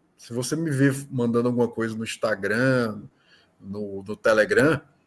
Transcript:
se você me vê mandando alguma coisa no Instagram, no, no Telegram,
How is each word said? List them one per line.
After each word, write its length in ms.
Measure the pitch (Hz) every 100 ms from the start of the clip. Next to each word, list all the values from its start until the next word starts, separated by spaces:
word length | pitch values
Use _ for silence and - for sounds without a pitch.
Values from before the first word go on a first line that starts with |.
| _ _
se 140 | -
você 240 | 120 123 156
me 140 | 165
vê 200 | 135 139 135 -
mandando 380 | 131 117 117 123
alguma 200 | 120 117
coisa 280 | 113 113 110
no 80 |
Instagram, 1000 | 113 - 113 98 98 110 131 127 113 104 135 _ _ _ _ _
no, 420 | 98 104 101 98
no 140 | 98 101
Telegram, 640 | 117 110 98 104 143 156 - _